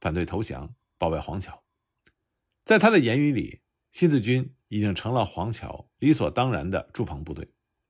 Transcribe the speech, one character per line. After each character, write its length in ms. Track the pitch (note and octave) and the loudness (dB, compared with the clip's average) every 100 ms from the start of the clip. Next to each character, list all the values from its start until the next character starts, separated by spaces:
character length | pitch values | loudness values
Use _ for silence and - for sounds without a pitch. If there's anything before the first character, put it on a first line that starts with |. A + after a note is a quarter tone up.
反 140 | F2+ | -4
对 100 | E2 | -2
投 180 | E2 G2 | -2 -4
降， 320 | A2+ C2+ - - _ - | -6 -8 -12 -16 _ -4
保 120 | E2+ | -2
卫 100 | D#2+ | -2
黄 200 | D2 F2+ | -6 -10
桥。 240 | G2 - _ _ _ _ _ _ _ _ _ _ | -10 -16 _ _ _ _ _ _ _ _ _ _
在 140 | - A3 | 2 6
他 100 | G#3+ | 6
的 100 | G#3 | 6
言 220 | A2+ B2 | 4 2
语 120 | D3 | 2
里， 280 | B2+ - - _ _ _ | 0 -4 -10 _ _ _
新 180 | - F3 | 0 4
四 100 | C#3+ | 4
军 360 | G#2 B2+ C3 - - | 2 0 0 -10 -8
已 120 | G#2+ | -2
经 140 | G#2 | -2
成 180 | F#2 A2 | -2 -2
了 140 | B2+ G2+ | -2 -2
黄 260 | - G2+ | -4 -6
桥 380 | A2 - - - - | -6 -10 -14 -18 -2
理 160 | C3+ | 2
所 160 | D3+ D#2+ | 4 2
当 200 | F#2 B2+ | 0 0
然 200 | F#2+ E2 | -2 -2
的 180 | F#2 - | -6 -6
驻 100 | - | -8
防 180 | G2+ D#2 | -6 -6
部 120 | D#2 | -10
队。 160 | D2+ - _ _ _ _ | -12 -12 _ _ _ _